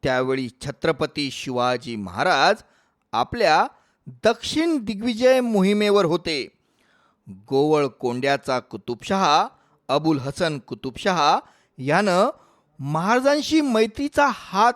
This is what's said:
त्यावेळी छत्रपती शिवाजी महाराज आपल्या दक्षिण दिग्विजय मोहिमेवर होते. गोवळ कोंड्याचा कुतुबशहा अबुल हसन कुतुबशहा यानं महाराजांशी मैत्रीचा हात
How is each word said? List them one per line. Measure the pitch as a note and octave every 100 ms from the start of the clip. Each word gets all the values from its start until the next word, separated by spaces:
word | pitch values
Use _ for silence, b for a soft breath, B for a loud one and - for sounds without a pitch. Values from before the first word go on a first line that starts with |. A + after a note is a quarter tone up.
त्यावेळी | C#3+ B2+ C3 C3+ B2+
छत्रपती | _ C#3 - D#3+ D3+ D3+ - C#3
शिवाजी | - - B2 B2 B2 A#2+ A2+
महाराज | F#2+ F#2 E3 D3 D#3 G#3+ _ _ _ _ _
आपल्या | - B2+ A#3+ G3 D#3 B3 b b b -
दक्षिण | B2+ G#3+ A#3 - D4+ E4 D4+
दिग्विजय | G#3+ G3+ A#3 A3 B3+ C4
मोहिमेवर | B3 G#3+ F#3 G#3 G#3 G3+
होते. | F3 F3 F3+ D3+ G#2 _ _ _ _ _ _ _ -
गोवळ | F#2+ G#2+ C3+ D3+ D3+ C#3
कोंड्याचा | - B2+ A#2+ C3+ C#3 - C3
कुतुबशहा | - A2 - A#2+ - F#3+ F3+ D3+ A3 b b b -
अबुल | C#3 D#3 D3+
हसन | B2+ - E3+ C#3+
कुतुबशहा | - A#2 C3 A#2+ G3+ F3+ D3 G3 b b b -
यानं | C3+ E3 G#3 F3+ A#3 - b b b _
महाराजांशी | C3+ D#3 F#3 B3 C4+ D4 - D#4
मैत्रीचा | D4 A3 A3 G#3+ C#4+ - C#4+
हात | - - F#3+ A#3